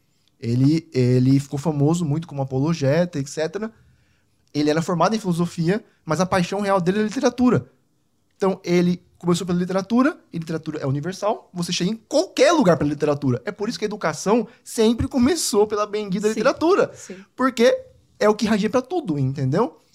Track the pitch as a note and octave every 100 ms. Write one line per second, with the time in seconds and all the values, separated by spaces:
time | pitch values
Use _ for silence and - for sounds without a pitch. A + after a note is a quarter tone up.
0 | _ _ _ _ A2+ B2 C3+ D#3+ - B2+
1 | B2 B2+ B2+ C#3 C#3 D3 E3+ D3+ C#3+ E3+
2 | E3 D3+ E3 C#3 C3 C3 D3 D#3+ C3+ D#3
3 | F3+ D3 C#3 - D#3+ G3+ A3 - _ _
4 | _ _ _ _ _ D3 D3+ D3+ E3 E3+
5 | F3+ A3 G3 E3+ E3+ - E3 G#3 - _
6 | - D#3 F#3 F#3+ F3+ G3 G3+ G3 F3 G3+
7 | G#3+ C4 B3+ B3 B3 F#3+ - _ _ _
8 | _ _ _ _ F#3+ F#3+ - F3 F3 F3
9 | _ _ F3 F3 F#3 F3 F3+ F#3 F#3+ A#3
10 | C4+ - _ - D#3+ D#3+ D#3 D3+ C3+ C#3+
11 | D#3+ F#3 G#3 - - F3 E3+ F3 F3+ A3+
12 | _ D4 F#4+ - E3 D#4 F#3 D#3+ D3 D3
13 | D3+ C#3+ C#3 A#2+ - F#3+ G#3 - G#3+ G#3
14 | E3+ - F#3+ A#3 - _ - - A3 A#3+
15 | C#4 C#4 B3 E4 - G3+ G#3+ G#3 G#3 G#3
16 | G#3 F#3 G#3 A3 A#3 - D#4 F4 - -
17 | - F#3+ - - C4 B3+ A#3+ C4 - _
18 | _ - G#3 G#3+ G#3 G#3+ G#3 B3+ B3+ F4+
19 | B3+ C#3+ C3 C3+ C3 D#3 C4 - _